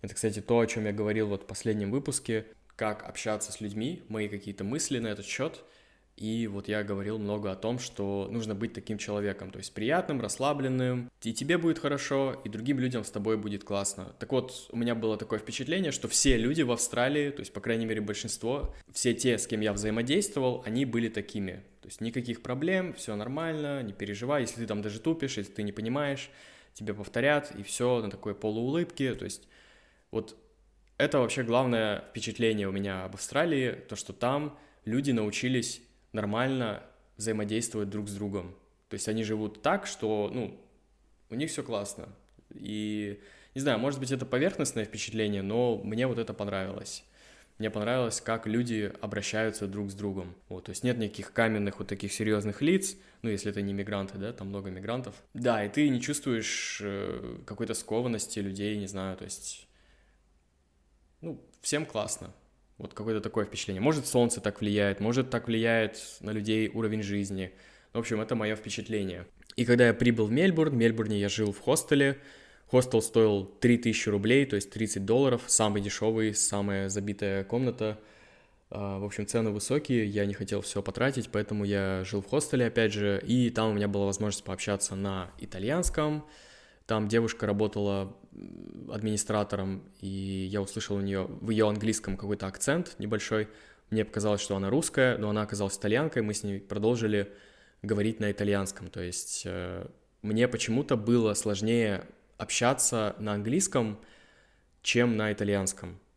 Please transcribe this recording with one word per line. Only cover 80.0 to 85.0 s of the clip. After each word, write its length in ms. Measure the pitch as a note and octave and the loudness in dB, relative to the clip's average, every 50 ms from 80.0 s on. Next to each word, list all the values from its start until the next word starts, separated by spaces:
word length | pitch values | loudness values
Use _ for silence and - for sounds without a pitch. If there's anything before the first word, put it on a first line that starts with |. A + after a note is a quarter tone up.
| A2 | 2
я 200 | G#2 G2+ G#2 G2+ | 2 2 2 0
не 80 | G2+ G2 | 0 0
хотел 280 | - G2+ G2 G2+ G2+ | -4 -4 -2 -2 -2
все 200 | G2 - - G2+ | -2 -2 -4 -4
потратить, 480 | G2 - F#2+ - A#2+ C3+ C3+ B2+ A2 - | -4 -4 -2 0 0 2 2 0 -4 -2
поэтому 320 | - G#2 G#2+ - G#2+ G#2 G2+ | -2 -2 0 0 -2 -2 0
я 400 | G2+ G2+ G2 G2 F#2+ F#2+ F#2 F#2 | 2 2 2 2 2 0 -2 -2
жил 180 | F#2+ - G2+ | -2 -4 -4
в 60 | G2 - | -2 2
хостеле, 380 | - C#3+ D3+ - - C3 B2 | 0 0 2 2 2 2 2
опять 260 | A2+ - A#2+ A2+ G#2+ | 4 4 4 2 2
же, 320 | G#2 G#2+ G#2 G2+ G2+ F#2+ - | 2 2 2 2 2 0 2
и 240 | - A#2 B2+ B2 A#2 | 2 4 4 4 4
там 180 | A2+ A#2 A2 A2 | 4 2 2 2
у 40 | G#2+ | 2
меня 140 | G#2 G#2 G2+ | 2 2 2
была 180 | G2 G2+ G2+ | 2 2 2
возможность 380 | G2+ G2 - G#2+ G#2 G2 - - | 2 2 0 -2 -2 -2 -4 -4
пообщаться 520 | - F#2+ F#2 - - G2+ G2 - - F#2+ | -6 -6 -4 0 0 0 0 0 -2 -2
на 360 | F#2+ | -2